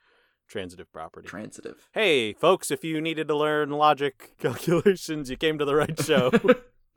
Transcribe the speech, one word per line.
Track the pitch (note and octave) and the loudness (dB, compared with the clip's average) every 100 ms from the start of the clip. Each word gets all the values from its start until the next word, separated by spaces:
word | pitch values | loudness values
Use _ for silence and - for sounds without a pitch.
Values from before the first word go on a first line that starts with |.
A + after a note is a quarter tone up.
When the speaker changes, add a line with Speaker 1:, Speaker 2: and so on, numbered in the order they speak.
| _ _ _ _ _ | _ _ _ _ _
Speaker 1:
transitive | A2 F2+ F2+ E2+ | -12 -12 -14 -18
property. | D#2+ D#2+ - - | -14 -16 -16 -16
Speaker 2:
Transitive. | F2 A2 - - - _ | -14 -14 -14 -16 -18 _
Speaker 1:
Hey, | - G#3 C#3+ A2 | -4 0 2 0
folks, | G2+ D#3 F#3+ - | 0 2 2 0
if | D3 | -6
you | D#3+ D#3 | -4 -6
needed | D#3+ D#3 D3+ | -4 -6 -4
to | D3+ | -2
learn | D3+ D3+ D3 | 0 0 -2
logic | D3 D3+ C#3+ C#3+ - - _ | 2 4 4 0 -6 -16 _
<laughs> | |
calculations, | D3+ A#2 - E3+ G#3 F3+ - D3+ C3 | -4 -4 0 2 2 0 -4 -8 -8
you | B2+ | -2
came | D#3+ D#3 | -2 0
to | C#3+ | 0
the | D3 | 2
right | D3 D#3 | 0 -2
show. | D3 C#3+ B2 A3+ | 2 4 4 4
<laughs> | G#3 - - _ _ | 6 4 2 _ _